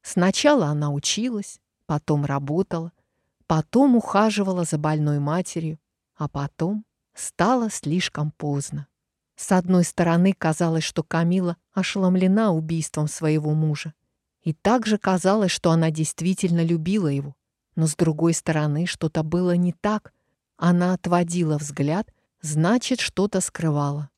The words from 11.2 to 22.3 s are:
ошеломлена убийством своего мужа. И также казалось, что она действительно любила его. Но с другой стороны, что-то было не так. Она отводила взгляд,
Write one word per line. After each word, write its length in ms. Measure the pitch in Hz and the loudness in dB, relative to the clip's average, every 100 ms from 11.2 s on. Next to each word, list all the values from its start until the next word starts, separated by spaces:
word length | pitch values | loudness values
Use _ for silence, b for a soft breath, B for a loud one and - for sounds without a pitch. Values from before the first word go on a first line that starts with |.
| 165 185 180 170 _ | 0 0 -2 -6 _
ошеломлена 760 | - 185 202 185 185 185 196 220 | -6 -4 0 2 4 4 4 2
убийством 560 | 160 156 165 156 - 151 | 0 -2 -4 -4 -4 -4
своего 480 | - 156 156 151 | -2 0 0 0
мужа. 400 | 151 156 147 160 - _ _ _ _ | 0 0 -2 -6 -14 _ _ _ _
И 100 | - | -6
также 460 | 151 - 247 220 214 | -2 0 0 2 0
казалось, 540 | - 185 185 208 196 | 2 0 2 2 2
что 180 | - 175 | 0 2
она 220 | 165 160 | 2 2
действительно 720 | 156 160 - 165 185 185 170 | 0 -4 -2 -2 -2 0 0
любила 420 | 165 170 160 208 170 | 2 0 0 0 0
его. 300 | 139 139 - _ _ _ - | -2 -6 -14 _ _ _ -2
Но 100 | 160 | -2
с 80 | |
другой 400 | 147 165 151 165 | 2 0 2 0
стороны, 500 | 165 - 156 151 147 175 | 0 -2 -2 0 -2 -2
что-то 360 | - 160 165 | -2 -4 -2
было 320 | 160 175 180 | -2 0 2
не 180 | 175 175 | 2 2
так. 400 | - 208 214 - _ _ _ _ _ | 0 -2 -2 -6 _ _ _ _ _
Она 360 | 170 175 180 | 2 2 2
отводила 640 | 185 - 175 170 170 165 147 | 0 0 0 0 0 0 -2
взгляд, 560 | 147 143 143 165 220 _ _ | -4 -4 -2 -2 -6 _ _